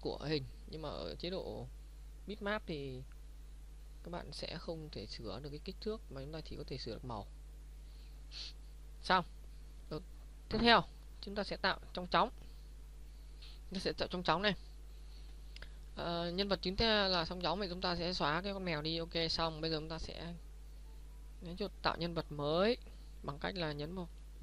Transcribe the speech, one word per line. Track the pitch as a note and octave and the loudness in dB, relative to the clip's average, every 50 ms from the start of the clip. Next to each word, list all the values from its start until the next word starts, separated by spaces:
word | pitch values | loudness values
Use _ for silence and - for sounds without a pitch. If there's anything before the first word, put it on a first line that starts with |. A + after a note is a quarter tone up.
của | - C#3+ - - - D3 | -2 -2 -2 0 0 2
hình, | D#3 D3 C3+ A#2+ - - - - | 2 2 2 0 -8 -10 -10 -8
nhưng | - D#3 | -6 -4
mà | D#3 C#3+ | -4 -4
ở | F#2+ C2+ D2+ F2 - | -2 -2 -4 -4 -4
chế | - - F3 | -2 -2 -2
độ | F#3+ F3 - - A2 A#2+ A#2+ B2 - - - - - - - - - - - - | -2 -2 -2 -2 -4 -4 -6 -8 -8 -12 -12 -12 -12 -12 -12 -12 -12 -10 -8 -8
bitmap | G#3 - G#3 G3+ G#3 G#3+ - - | -6 -4 0 0 0 0 0 -2
thì | E3 C#3+ C#3 C3+ B2+ B2+ C3+ - - - - - - - - - - - - - - - - - - - - F3 | -4 -4 -2 -4 -6 -6 -8 -10 -10 -12 -12 -12 -12 -12 -12 -12 -12 -12 -12 -12 -12 -12 -12 -12 -12 -10 -8 -6
các | |
bạn | F3 F3 - - | -4 -4 -4 -4
sẽ | C#3+ - - - - E3 | -6 -4 -4 -4 -4 -4
không | - - E3 D#3+ D#3 D3+ | -4 -4 -4 -4 -4 -6
thể | - A#2 G2+ | -6 -6 -6
sửa | - - - A#2+ G#2 F2+ A#2 D3 | -6 -6 -6 -4 -4 -4 -4 -4
được | D3 | -6
cái | C#3+ D3+ - | -6 -6 -6
kích | - F#3 - | -8 -8 -4
thước | - G#3+ G#3+ A3+ - - | -2 -2 -2 -2 -4 -8
mà | C#3 C3+ | -8 -8
chúng | C3+ D3 | -6 -6
ta | D#3 D#3+ | -6 -6
chỉ | - - D3 | -6 -6 -6
có | C3+ C#3+ - | -6 -6 -4
thể | D3 B2+ | -4 -4
sửa | - B2 G#2+ | -4 -4 -4
được | G#2+ - | -4 -4
màu. | B2+ A#2 G#2 F#2+ - - - - - - - - - - - - - - - - - - - - - - - - - - - - - - - - - - - | -4 -4 -4 -4 -6 -8 -12 -12 -12 -12 -12 -12 -12 -12 -10 -10 -10 -10 -10 -10 -10 -10 -10 -10 -10 -8 -8 -8 -8 -8 -10 -12 -12 -12 -12 -12 -10 -10 -4
Xong. | - - F3+ F#3 E3+ - - - - - - - - - - - - - | 4 6 6 6 6 4 -4 -12 -12 -10 -10 -10 -10 -10 -12 -12 -8 -6
Rồi, | E3+ D3+ - - - - - - - - - - | -6 -6 -6 -8 -12 -12 -12 -12 -12 -12 -6 0
tiếp | - A3 | 2 6
theo | A3+ A#3+ A#3 G3 D#3 - - - - - - - | 10 12 12 10 10 6 -4 -12 -12 -12 -10 -10
chúng | - G3+ G3 | -8 -4 -2
ta | G#3 G3 | -2 0
sẽ | - - - | 0 0 4
tạo | - F#3+ F3 - - - - | 4 4 4 4 -2 -6 -6
trong | F3+ F3+ F3+ | -4 -2 4
chóng. | - E3+ F#3+ A#3 - - - - - - - - - - - - - - - - - - - - - - - - - - - - | 6 6 6 6 4 -6 -10 -10 -10 -10 -10 -10 -10 -10 -10 -10 -10 -10 -10 -10 -10 -10 -10 -10 -10 -10 -10 -10 -10 -10 -8 -4
Chúng | F3+ F#3+ | -2 0
ta | |
sẽ | - D#3+ D#3 | 2 2 2
tạo | - D#3+ - | 2 0 0
trong | - F3+ F3 | 0 0 4
chóng | - D#3 E3+ | 6 6 6
này. | G3+ G#3 F3+ - - - - - - - - - - - - - - - - - - - - - - - - - - - - | 6 4 4 2 -2 -10 -10 -12 -12 -12 -12 -10 -10 -10 -10 -10 -10 -10 -10 -10 -10 -10 -10 -10 -10 -10 -10 -10 -10 -10 -6
Ờ, | - D3 E3+ E3+ E3+ E3+ F3 | -2 0 2 2 2 2 2
nhân | E3+ F#3 G3+ G3+ | 2 2 4 4
vật | F#3+ F3+ | 4 4
chính | - F#3 F#3+ G3+ | 4 0 4 6
là | A#3 A3+ G#3+ G#3 G3+ F#3+ F#3 F3 D#3+ - | 6 8 8 8 8 8 6 6 4 2
trong | F3+ F#3 | 0 2
chóng | F3+ D3+ E3 G3 | 4 4 4 4
thì | G#3 F3 | 2 0
chúng | F3 F#3 | 0 2
ta | F#3 F3+ F3 | 2 2 4
sẽ | E3+ E3+ F3 F#3 | 4 2 2 2
xóa | - F3 C#3+ D3+ E3+ | 4 6 6 6 4
cái | F3+ G3+ G3 | 4 2 0
con | G3 F#3+ | 0 2
mèo | F3+ D#3+ D3 | 2 2 2
đi. | D3 D#3+ E3 E3 | 2 2 2 2
Ok, | E3 E3 - E3+ E3 D#3+ | 0 0 2 2 4 4
xong. | - - E3 E3 D#3+ D3+ | 4 4 4 2 2 2
Bây | D#3 D#3+ | 0 2
giờ | D#3+ D3+ | 2 2
chúng | D#3 D#3+ | 0 -2
ta | E3 D#3+ | -4 -4
sẽ | - - - - D#3+ E3+ E3+ E3+ - - - - - - - - - - - - - - - - - - - - | -4 -4 -4 -6 -6 -6 -6 -8 -8 -10 -12 -12 -12 -12 -12 -12 -12 -12 -12 -12 -12 -12 -12 -12 -12 -10 -10 -8
nhấn | F#3+ E3+ - - | -6 -6 -2 -2
chuột | G#3 F#3 - - | -2 -2 -2 2
tạo | - D#3 - - | 2 4 4 4
nhân | E3 F3 E3 | 2 0 2
vật | D#3+ D3+ - | 0 0 -2
mới | D3+ D3 C#3+ D3 D#3 E3+ F#3+ A3 B3 - - - - - - - - - - | 0 0 2 4 6 8 8 8 6 4 0 -10 -10 -12 -12 -10 -10 -6 -4
bằng | C#3+ C#3+ D3 | -4 -4 0
cách | - F3 F#3+ | 0 0 0
là | F#3 E3+ D3+ | 2 0 0
nhấn | D3 D3 D3 D#3 F3+ | 0 0 -2 -2 -2
vào | F#3+ F3 - - - - - - - | -4 -4 -6 -8 -12 -12 -12 -10 -2